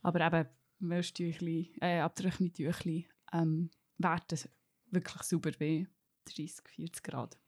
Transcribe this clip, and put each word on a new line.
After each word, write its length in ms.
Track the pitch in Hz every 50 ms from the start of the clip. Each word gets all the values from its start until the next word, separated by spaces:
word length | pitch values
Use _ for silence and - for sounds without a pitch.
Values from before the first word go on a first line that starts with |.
| -
Aber 180 | - 165 175
eben, 280 | 165 165 175 165 156 135 - _ _ _ _ _
Wäschtüchli, 920 | 196 175 170 175 175 - - - 180 170 160 - 175 170 165 165 165 - - -
äh, 200 | - 175 175 170
Abtrocknetüchli, 1080 | 151 170 - - 190 185 - - 190 175 - - 160 139 180 - - 180 160 160 165 - _ _ _ - -
ähm, 380 | 170 165 160 156 156 175 165 _ _ _ _ _
werden 420 | _ - 180 165 170 - _ 170 151 - - _ _ _ _ _ _ _ _
wirklich 320 | - 180 170 - - - -
sauber 300 | - - 170 - 156 143
bei 340 | - 156 151 160 156 180 185 _ _ _ _ _ _ _
dreißig, 440 | - - - 151 170 - - _ -
vierzig 340 | - - 160 165 - - -
Grad. 360 | - - 131 117 117 - _ _